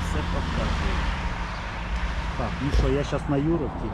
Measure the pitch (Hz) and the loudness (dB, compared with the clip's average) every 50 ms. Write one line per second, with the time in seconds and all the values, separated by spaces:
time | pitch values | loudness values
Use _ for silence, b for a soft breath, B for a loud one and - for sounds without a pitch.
0 | - - - 151 - 170 175 190 - - - - - 220 220 - - - - - | -2 -2 -2 0 0 0 0 0 0 0 0 0 0 2 0 0 0 0 0 0
1 | - - - - - - - - - - - - - - - - - - - - | 0 0 -2 -2 -2 -4 -4 -4 -4 -6 -6 -6 -6 -6 -6 -6 -4 -4 -2 -2
2 | - - - - - - - - 127 107 - - 127 143 139 - - 131 131 139 | -2 -2 -2 -2 -2 -2 -2 -2 -2 -2 -2 -2 -2 2 4 4 6 6 4 2
3 | 143 - 147 139 - - 143 139 143 160 170 165 143 113 - - - 104 | 2 0 0 -2 0 2 2 2 4 4 2 2 2 -2 -4 -4 -4 -4